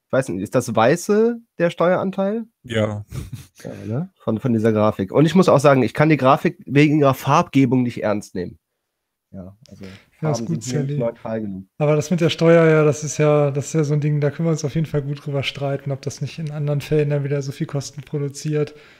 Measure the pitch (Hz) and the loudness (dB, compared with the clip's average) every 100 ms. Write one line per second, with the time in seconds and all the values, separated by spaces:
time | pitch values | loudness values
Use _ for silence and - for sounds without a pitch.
0 | - 127 135 90 101 131 117 113 117 170 | -4 -2 -2 -4 -2 -2 0 2 4 2
1 | - 208 226 233 _ - 170 - 170 180 | 0 0 0 -2 _ -4 -2 0 0 0
2 | 185 185 196 220 220 _ 127 110 107 104 | -2 -4 -4 -4 -10 _ -6 -2 -2 -2
3 | 101 - - - - _ - 104 101 117 | -10 -12 -12 -16 -20 _ -16 -12 -8 -6
4 | 185 _ - 110 131 113 110 107 107 - | -6 _ -6 -4 0 0 2 2 2 0
5 | 95 127 160 165 180 135 143 139 120 - | -2 2 4 4 4 6 6 4 2 2
6 | 151 151 127 151 180 - - 135 151 151 | 2 4 4 4 2 -4 -2 2 4 4
7 | 139 131 - 147 175 139 135 127 123 - | 4 2 2 2 2 2 2 2 0 -2
8 | 107 104 - 98 90 92 _ _ _ _ | -2 -2 -4 -8 -8 -12 _ _ _ _
9 | _ _ _ 95 92 101 - 98 98 95 | _ _ _ -18 -18 -20 -20 -20 -20 -20
10 | _ - 156 147 113 113 113 139 139 147 | _ -8 -4 -4 -4 -6 -4 -4 -4 -2
11 | 117 117 - 113 107 95 95 - 147 151 | -4 -6 -8 -6 -6 -10 -12 -4 0 0
12 | 143 180 165 - 165 170 160 156 151 143 | 0 0 0 2 4 6 6 4 4 0
13 | 147 - 151 147 143 139 135 160 143 151 | -4 0 2 4 2 -2 -4 -2 0 0
14 | 151 147 147 - 165 156 143 165 156 147 | 0 0 -2 0 -2 -2 -2 -2 -2 -4
15 | 139 143 - 139 127 - 139 139 139 135 | -4 -8 -6 -6 -4 -6 -4 -4 -6 -6
16 | - - 139 - 156 147 147 147 - 156 | -8 -8 -10 -8 -8 -6 -2 -2 0 0
17 | 147 147 139 143 135 - 160 139 135 - | 2 0 -2 -4 -4 -6 -6 -6 -8 -12
18 | - 147 143 139 156 151 147 - - _ | -10 -6 -6 -6 -4 -2 -4 -8 -20 _